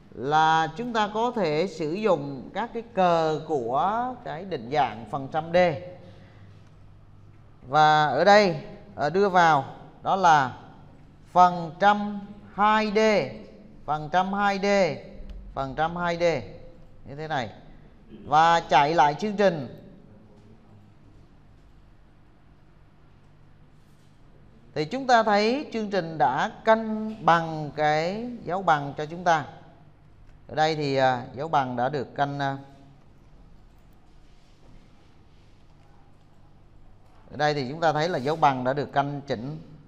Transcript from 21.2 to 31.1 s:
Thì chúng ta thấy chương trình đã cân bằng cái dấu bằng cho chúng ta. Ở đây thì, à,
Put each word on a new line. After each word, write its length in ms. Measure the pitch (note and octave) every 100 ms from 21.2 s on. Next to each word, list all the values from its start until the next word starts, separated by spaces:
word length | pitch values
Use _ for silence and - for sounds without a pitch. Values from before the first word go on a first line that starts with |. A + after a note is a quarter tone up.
| - - - - - - - - - - - - - - - - - _ - - - - - - - - - - - _ - - - - -
Thì 120 | - D#3
chúng 220 | B3+ C4
ta 160 | A#3+
thấy 460 | A3 G#3 G#3+ C4 D#4
chương 160 | A3+ G#3+
trình 260 | G3 E3 D#3+
đã 340 | C#3+ C3+ G3 - -
cân 500 | A3 A3 G#3+ A3 A3 D#3
bằng 460 | E3 E3 D#3+ D3+ -
cái 540 | D3+ D3+ E3 G#3 A#3+ A#3+
dấu 180 | - F3+
bằng 320 | F#3 D3+ C#3+ C3
cho 80 | D3+
chúng 180 | E3+
ta. 220 | F3 D#3+ C3 - - - - - - - - - -
Ở 80 | C3
đây 200 | D#3 D#3+
thì, 200 | C#3+ C3+
à, 300 | C3